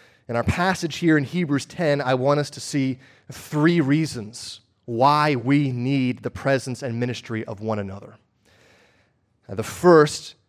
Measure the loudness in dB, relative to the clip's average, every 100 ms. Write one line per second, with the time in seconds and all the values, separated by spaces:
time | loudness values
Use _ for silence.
0 | _ _ -6 -4 -2 0 0 -2 -4 -2
1 | 2 2 2 -2 0 -2 -4 -4 0 0
2 | 0 0 2 2 0 -8 -6 -2 -2 -4
3 | -12 _ -20 -20 -6 2 2 4 2 2
4 | 0 -6 -12 -14 -16 -18 _ _ -6 2
5 | 4 4 2 0 2 2 2 -2 -2 0
6 | 0 -2 -8 -6 0 0 -2 -8 -6 -4
7 | -4 -6 -8 -8 -8 -8 -4 -4 -6 -10
8 | -18 -20 _ _ _ _ _ _ _ _
9 | _ _ _ _ -12 -8 -8 2 8 8
10 | 8 2 -14 -20